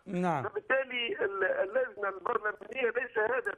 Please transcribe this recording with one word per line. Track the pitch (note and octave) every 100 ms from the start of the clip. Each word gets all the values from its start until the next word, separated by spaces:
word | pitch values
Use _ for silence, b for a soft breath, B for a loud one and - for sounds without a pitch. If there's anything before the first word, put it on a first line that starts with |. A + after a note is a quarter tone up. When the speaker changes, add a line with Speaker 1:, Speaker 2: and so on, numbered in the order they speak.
| G3
Speaker 1:
نعم. | F3+ F3+ D3 B2
Speaker 2:
فبالتالي | G3+ - C4+ C4 B3 A#3 -
ال-، | G3+ G3
اللجنة | F#3 - G3 B3 B3+ G3+ G3+
البرلمانية | F#3+ F3 A3+ G#3+ G3+ - C4+ A#3 -
ليس | A#3 A3
هذا | A3 - -